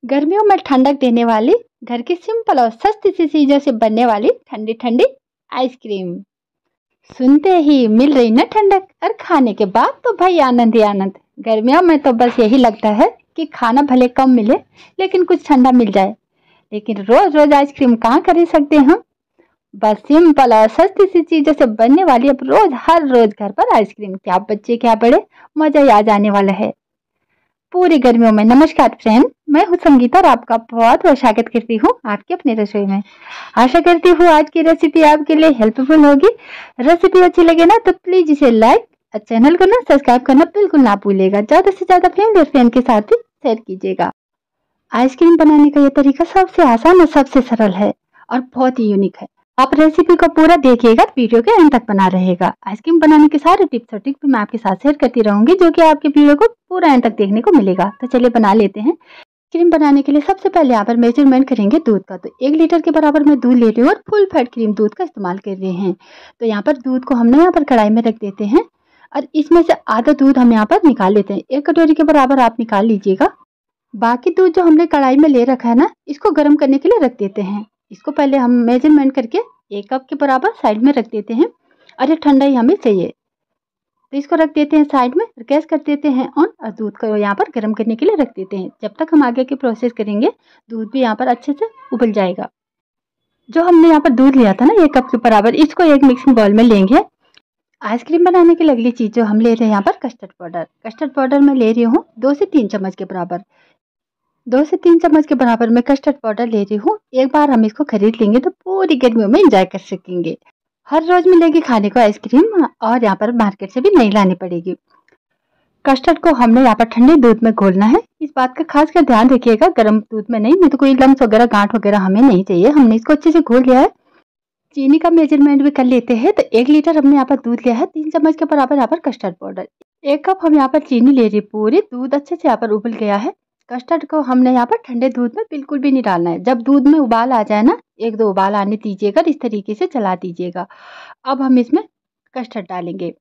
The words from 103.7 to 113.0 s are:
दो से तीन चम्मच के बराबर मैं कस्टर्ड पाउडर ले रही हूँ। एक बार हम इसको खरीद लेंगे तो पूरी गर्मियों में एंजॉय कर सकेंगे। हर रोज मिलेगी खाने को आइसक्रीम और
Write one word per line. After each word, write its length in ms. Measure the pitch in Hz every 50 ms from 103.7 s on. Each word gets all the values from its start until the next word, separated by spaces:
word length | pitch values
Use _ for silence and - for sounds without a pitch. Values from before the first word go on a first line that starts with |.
| _ _ _ _ _ _ _ _ _ _ _ _ _ _ _
दो 160 | 247 226 254 302
से 120 | 302 -
तीन 220 | 359 - 349 339 330
चम्मच 280 | 330 339 294 311 294
के 80 | - 302
बराबर 320 | 254 262 240 233 226 240 226
मैं 140 | 233 240 240
कस्टर्ड 320 | - 277 262 - 302 262
पाउडर 300 | _ - 220 208 196 240 233
ले 140 | 220 208
रही 140 | 202 202 214
हूँ। 220 | 208 208 320 440 427 _ _ -
एक 140 | 254 262 269
बार 220 | 262 302 294 285
हम 140 | 269 233 220
इसको 200 | 214 214 - 302
खरीद 300 | - - 208 196 220 226 226
लेंगे 180 | 226 202 214 254
तो 100 | 277 370
पूरी 440 | 381 _ _ 370 381 392 381 320 320
गर्मियों 320 | 254 262 247 226 226 214 196
में 100 | 240 349
एंजॉय 240 | 415 311 226 190 190
कर 120 | 185 - 190
सकेंगे। 560 | - - 196 180 _ - 180 180 165 165 - _ _ _ _ _ _ _ _ _ _ _
हर 160 | 277 320 320
रोज 220 | 330 359 359 320
मिलेगी 340 | 370 370 339 339 330 294 330
खाने 280 | 311 - 247 220 202 202
को 100 | - 247
आइसक्रीम 640 | 233 208 208 - - 220 - 269 370 453 440 370 285 - _ _
और 220 | - 220 233 247